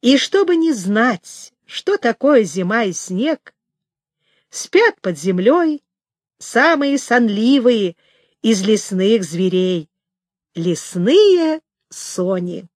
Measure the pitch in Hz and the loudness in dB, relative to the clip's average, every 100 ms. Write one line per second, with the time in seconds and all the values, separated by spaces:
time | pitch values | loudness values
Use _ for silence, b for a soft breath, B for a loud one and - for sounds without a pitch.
0 | 247 269 - 392 359 339 330 247 180 208 | 4 2 2 0 0 2 0 -2 -2 0
1 | 247 190 - - - _ _ - - 403 | 0 -2 -10 -20 -20 _ _ -8 -4 -2
2 | 240 220 269 285 202 160 180 220 214 170 | -2 0 2 4 2 -4 -2 -2 -2 -6
3 | - 185 277 302 _ _ _ _ _ _ | -8 -4 -2 -4 _ _ _ _ _ _
4 | _ _ _ _ _ - - 359 453 - | _ _ _ _ _ -16 -2 2 2 0
5 | 190 156 170 180 196 330 330 294 _ _ | -8 -4 -4 0 2 2 0 -4 _ _
6 | _ _ _ _ - 226 294 320 277 277 | _ _ _ _ -4 0 2 2 0 -2
7 | - 247 233 202 233 277 240 233 190 - | 0 0 2 0 2 4 4 2 -2 -6
8 | _ _ _ _ 220 208 190 214 - 185 | _ _ _ _ 0 0 2 0 -2 -2
9 | 190 226 175 165 185 185 185 180 156 _ | 2 0 -2 -2 0 0 0 -2 -6 _
10 | _ _ _ _ _ - 170 160 - 180 | _ _ _ _ _ -6 -4 -4 -6 -2
11 | 180 349 415 359 320 311 _ _ _ - | 2 4 6 4 2 -4 _ _ _ -18
12 | - - 180 185 180 175 175 | -12 -6 -4 -4 -6 -10 -16